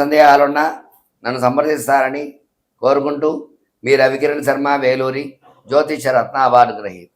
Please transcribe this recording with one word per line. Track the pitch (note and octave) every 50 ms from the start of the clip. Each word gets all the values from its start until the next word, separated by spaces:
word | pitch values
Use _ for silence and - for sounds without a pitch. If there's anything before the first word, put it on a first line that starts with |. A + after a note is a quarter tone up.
సందేహాలున్నా | C#3+ C#3+ D3 D3+ D3 C#3+ C#3 C#3+ C#3+ C#3 D3 D3 D3+ D#3+ D3+ - - _ _ _ _ _ _ _ -
నన్ను | A#2 B2+ B2+ B2
సంప్రదిస్తారని | B2 C3 C#3+ D3 D3+ D3+ C#3 A#2 B2+ C#3 C3+ C3+ C3 C3+ C#3+ D3 D3 - _ _ _ _ _ _ _ _ -
కోరుకుంటూ | - B2+ C#3 C#3+ C#3 D3 D3 C#3+ D#3 D#3 E3+ C#4+ - - _ _ _ _ _ _ -
మీ | B2+ C#3 C3+
రవికిరణ్ | C3 C3 C3+ C#3 D3 C#3+ D3 D3 - C#3+
శర్మ, | C3+ C#3 C#3 C#3+ C#3+ C#3+ C3+
వేలూరి, | B2+ C3 C3 C3 C3 C3 C#3 D3 C#3 - _ _ _ _ _ _ -
జ్యోతిష | C3 D3 D3+ D3+ D#3 C#3 - C3+ B2+
రత్న | B2 A#2 - - C3+ C3 B2
అవార్డు | B2 B2 A#2+ A2+ G#2 G#2+
గ్రహీత. | G#2 G2 F#2 F2+ E2+ _ _